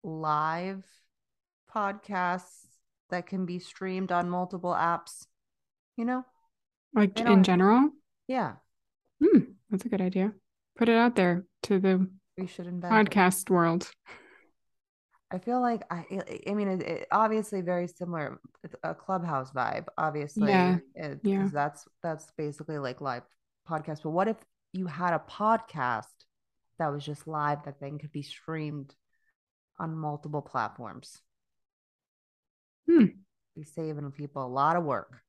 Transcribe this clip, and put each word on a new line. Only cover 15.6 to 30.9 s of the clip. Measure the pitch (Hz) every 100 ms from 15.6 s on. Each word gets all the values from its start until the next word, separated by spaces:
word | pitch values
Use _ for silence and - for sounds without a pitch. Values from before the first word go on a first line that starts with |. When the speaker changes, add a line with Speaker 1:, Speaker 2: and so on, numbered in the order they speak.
Speaker 1:
like | 247 233 -
I, | 175 160
I, | 190 - - -
I | 208
mean, | 196
it, | 185
it | - 165 -
obviously | 208 220 220 214 196
very | 175 180 175
similar, | _ 175 165 143 - - _
it's | 156 -
a | - 165
Clubhouse | - 185 170 139 131
vibe, | 135 117 - 165 -
obviously. | 156 147 147 214 208
Speaker 2:
Yeah. | 190 180 180 - -
Speaker 1:
It, | 151 139
Speaker 2:
Yeah. | 208 196
Speaker 1:
'cause | 196
that's, | 147 147 - - _
that's | 170 156 - -
basically, | 147 147 151 151
like, | 131 127
live | 139 123 _ _ _ _ -
podcast. | 156 147 147
But | 160
what | 170 202
if | 220 _ _ _
you | 185 180
had | 147 180
a | 160 -
podcast | - 214 226 - 156 123 110 - _ _ _ _ _ _ -
that | 160
was | 143 143
just | 143 -
live | 156 147 147 143
that | 139
then | 139 147
could | 151
be | 147
streamed | 143 - - 160 151 147 139 _ _ _ _ _ _ _ _ -
on | 165 160
multiple | 151 147 151 151
platforms? | 143 131 110 - 113